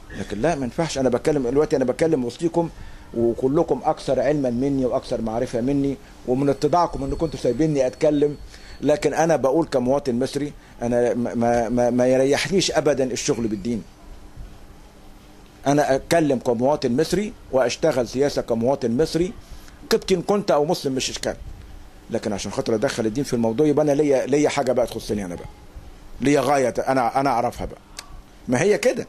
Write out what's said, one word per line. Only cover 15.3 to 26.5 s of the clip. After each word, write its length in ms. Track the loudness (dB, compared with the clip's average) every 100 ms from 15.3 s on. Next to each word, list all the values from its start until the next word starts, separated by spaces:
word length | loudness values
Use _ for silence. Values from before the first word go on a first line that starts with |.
| -20 -20 -6 0
أنا 280 | 2 4
أتكلم 440 | 2 2 2 4 2
كمواطن 640 | 0 2 2 2 0 0
مصري 320 | 0 0 -2 -8 -2
وأشتغل 560 | 0 0 2 0 2 0
سياسة 340 | 0 0 0
كمواطن 600 | -2 0 0 0 0 0
مصري، 300 | 0 0 -2 -6 -16 -18 -18 -12 -2
قبطي 240 | 0 2
إن 80 | -2
كنت 280 | 2 0 2
أو 140 | 2
مسلم، 280 | 2 0 -2
مش 180 | -4 -4
إشكال. 260 | -6 -6 -6 -10 -16 -16 -18 -20 -20 -6
لكن 220 | -4 -4
عشان 200 | -4 -6
خاطر 220 | -4 0
أدخل 320 | 0 0 0 -2
الدين 180 | -2
في 100 | -2
الموضوع، 320 | 0 0 2 4
يبقى 180 | 4
أنا 80 | 4
ليا، 340 | 4 4 2 2
ليا 220 | 2 2
حاجة 240 | 2 0
بقى 140 | 2 0
تخصني 380 | -2 -4 -4
أنا 100 | -4
بقى، 140 | -8 -12 -18 -20 -18 -18 -18 -16 -4
ليا 200 | 2 2
غاية 340 | 4